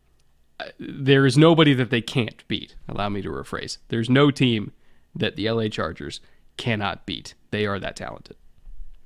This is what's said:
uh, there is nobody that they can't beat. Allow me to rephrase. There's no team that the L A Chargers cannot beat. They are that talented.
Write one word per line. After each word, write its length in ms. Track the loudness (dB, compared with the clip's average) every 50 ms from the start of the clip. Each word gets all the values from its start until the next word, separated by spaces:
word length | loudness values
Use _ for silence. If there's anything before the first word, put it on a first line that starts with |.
| _ _ _ _ _ _ _ _ _ _ _ -16
uh, 60 | -16 -16 -14 -16
there 440 | -16 -14 -10 -4 2 4 6 6 6
is 140 | 6 6 8
nobody 340 | 8 8 8 6 6 4 4
that 180 | 2 0 0
they 100 | -2 -2
can't 460 | -4 -2 -4 -4 -4 -4 -8 -14 _ -10
beat. 260 | -10 -10 -10 -14 -18 -18 -14 -10
Allow 220 | -8 -6 -6 -4
me 120 | -4 -6 -6
to 60 | -8
rephrase. 500 | -10 -10 -10 -10 -10 -10 -10 -10 -12 -14 _ _
There's 200 | -6 -4 0 2
no 220 | 4 6 6 6 4
team 400 | 4 2 2 2 0 -4 -8 -12 _ _ -20 -20 _ _ _ _
that 220 | -6 -4 -4 -4
the 100 | -4 -4
L 140 | -2 -2 -2
A 80 | -2 -4
Chargers 500 | -4 -4 -6 -6 -6 -10 -12 -12 -12 -14 -18 _ _ _ _ _ _
cannot 500 | -8 -4 -4 -4 -2 -4 -6 -6 -8 -10
beat. 280 | -10 -10 -10 -12 -16 -20 _ _ _ -6
They 120 | -4 -2
are 140 | -2 -4 -6
that 160 | -6 -10 -10
talented. 400 | -10 -12 -12 -14 -16 -18 -20 -20 -20 _ -20 _ -20 _ -14 -12 -10 -10 -12 -12 -16 -20